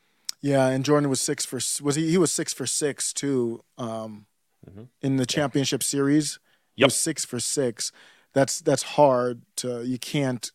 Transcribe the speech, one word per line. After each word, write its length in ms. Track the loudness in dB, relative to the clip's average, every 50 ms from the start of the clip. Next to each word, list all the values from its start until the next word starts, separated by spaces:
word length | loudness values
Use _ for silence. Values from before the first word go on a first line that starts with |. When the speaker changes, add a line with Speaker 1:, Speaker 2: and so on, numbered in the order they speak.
| _ _ _ _ _ -14 -10 _
Speaker 1:
Yeah, 260 | -2 2 2 4 4 4
and 160 | 2 0 2
Jordan 240 | 2 2 4 4 2
was 120 | 0 0
six 240 | -2 -2 -4 -4 -6
for 120 | -6 -6 -6
s-, 220 | -4 -4 -4 -2
was 140 | -2 -2 -2
he, 160 | 0 0 2
he 80 | 4 4
was 140 | 4 2
six 200 | 0 -2 -4 -6
for 140 | -6 -6 -4
six 460 | -4 -2 -2 -2 -2 -2 -4 -6 -6
too, 500 | -4 -4 -2 0 0 0 0 -2 -4 -8 -12 _ _ -10
um, 480 | -10 -8 -8 -8 -10 -10 -14 -16 -20 _ _ _ _ _ _ _ -20 -20
Speaker 2:
Mm-hmm. 160 | -20 -20 -20 -20 _ _
Speaker 1:
in 160 | -2 0 0
the 60 | 2
Speaker 2:
Yeah. 40 | 0
Speaker 1:
championship 560 | 0 0 0 0 0 0 0 0 0 0 -2
series. 560 | -2 -2 0 0 2 4 4 2 2 0 -4 -10 _ _ _ _ _ _ _
He 60 | 2
Speaker 2:
Yep. 40 | 4
Speaker 1:
was 80 | 4 4
six 300 | 2 -2 -2 -4 -4 -6
for 160 | -6 -6 -6
six. 500 | -4 -2 -2 0 0 0 -2 -4 -8 -10 -10 -14 -20 -20 _ _ _ _
That's, 280 | 2 2 2 2 0 -2
that's 240 | 0 2 2 2 0
hard 580 | 0 4 6 6 6 6 4 2 -2 -4 -6 -12 _ _
to, 260 | -8 -6 -6 -6 -4 -4
you 140 | -4 -4 -4
can't, 540 | -4 -4 -2 0 0 0 -2 -4 -6 -12